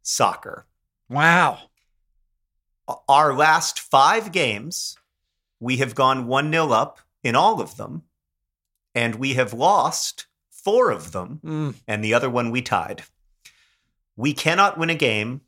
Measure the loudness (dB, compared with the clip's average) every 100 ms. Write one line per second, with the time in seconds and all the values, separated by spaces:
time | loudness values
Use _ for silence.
0 | -6 0 0 0 -14 -16 _ _ _ _
1 | _ 2 4 4 2 -2 -16 _ _ _
2 | _ _ _ _ _ _ _ _ -14 -10
3 | 2 4 4 4 4 4 0 -8 2 6
4 | 6 4 -2 -2 -2 -4 -8 -10 -10 -14
5 | _ _ _ _ _ _ -4 -2 -2 2
6 | 2 2 0 -2 0 0 2 2 0 -8
7 | _ _ 0 2 2 0 -8 -12 -14 -14
8 | _ _ _ _ _ _ _ _ _ -4
9 | -4 -4 -4 -2 -2 0 2 2 0 -4
10 | -8 -10 -20 _ _ -8 0 2 2 0
11 | -8 -10 -10 -14 -8 -6 -6 -8 -6 -4
12 | 0 0 2 -2 -2 -4 -2 -4 -4 -12
13 | -18 _ _ _ -20 _ _ _ _ _
14 | _ -6 -4 -2 0 4 2 2 -4 0
15 | 0 0 -4 -8